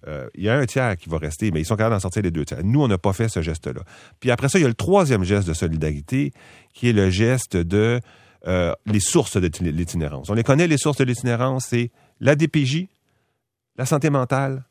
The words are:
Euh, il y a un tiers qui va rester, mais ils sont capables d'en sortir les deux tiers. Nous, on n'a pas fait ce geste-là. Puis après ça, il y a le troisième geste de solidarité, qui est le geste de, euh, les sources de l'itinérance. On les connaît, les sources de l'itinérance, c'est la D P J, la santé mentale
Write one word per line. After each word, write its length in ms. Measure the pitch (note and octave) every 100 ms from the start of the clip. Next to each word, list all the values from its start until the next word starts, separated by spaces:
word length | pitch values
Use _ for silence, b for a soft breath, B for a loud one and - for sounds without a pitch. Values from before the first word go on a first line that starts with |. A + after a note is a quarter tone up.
| D2
Euh, 200 | D2+ B1+
il 100 | -
y 60 | G2
a 80 | B2+
un 80 | C3
tiers 320 | C3+ B2+ F#2
qui 120 | -
va 100 | D#2+
rester, 320 | D2+ D2+ A2
mais 100 | D#2+
ils 40 | D#2
sont 100 | G#2+
capables 180 | A2+
d'en 60 | G#2
sortir 240 | F#2+ A2
les 80 | G2
deux 120 | E2
tiers. 200 | C#2+ B1+
Nous, 180 | F#2 C3
on 60 | C#3
n'a 100 | F#2+
pas 160 | G2+
fait 140 | F#2+ A2+
ce 160 | F#2
geste-là. 380 | E2 D#2+ - B1+ - B B B
Puis 120 | B2+
après 180 | A#2+ C#3
ça, 80 | F#3+
il 60 |
y 20 | C#3+
a 20 |
le 60 |
troisième 500 | A2+ - G3 E3 A2+
geste 240 | F2+ G2+ F#2
de 60 |
solidarité, 800 | D#2 F2+ D#2+ D#2 D2 D2 C3 C#3+ B B B B
qui 160 | - B2
est 20 |
le 200 | G#2+ F#2+
geste 440 | F#2 A2+ B2+ - F#2
de, 440 | E2+ G2+ A2 A#2+ b b b b -
euh, 260 | F2+ E2+ - -
les 120 | G#2
sources 380 | F#2+ E3+ - G#2
de 100 | F2 D#2+
l'itinérance. 680 | F2 D2+ E2+ F2 D2+ C#2 C2+
On 20 |
les 80 | G#2+
connaît, 240 | A#2 C#3 F3
les 140 | D3
sources 180 | D#3 C#3
de 60 |
l'itinérance, 640 | B2 A#2 B2+ A#2 C3 C3 -
c'est 220 | A#2+ A#2+ b b b
la 160 | A#2+ D3
D 120 | D#3+
P 180 | D#3 C3
J, 240 | D3+ F#3 _ _ _ _ _ _ _ _ -
la 80 | B2+
santé 240 | D3+ D3+
mentale 540 | C#3+ B2+ C3+ C#3 C3 -